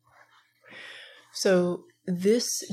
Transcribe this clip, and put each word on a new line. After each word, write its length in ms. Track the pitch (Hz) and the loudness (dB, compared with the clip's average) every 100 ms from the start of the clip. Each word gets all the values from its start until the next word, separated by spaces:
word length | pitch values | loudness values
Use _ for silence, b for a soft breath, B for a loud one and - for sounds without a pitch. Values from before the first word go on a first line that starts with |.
| _ _ _ _ _ _ B B B B B B B | _ _ _ _ _ _ B B B B B B B
So 520 | - 202 185 175 175 - _ - | -2 2 4 2 -2 -10 _ -8
this 580 | 175 190 233 - - - | -2 2 2 0 -6 -8